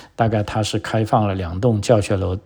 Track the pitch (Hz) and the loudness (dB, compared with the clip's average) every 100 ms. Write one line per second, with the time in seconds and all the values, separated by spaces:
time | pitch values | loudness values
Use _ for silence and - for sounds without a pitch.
0 | - - 113 107 101 110 104 107 - 113 | -16 -2 0 0 -2 -2 -2 -4 -4 -2
1 | 107 120 104 95 87 87 120 110 98 113 | 2 2 2 0 -4 -2 0 2 4 2
2 | 95 101 92 92 | 2 -2 -2 -4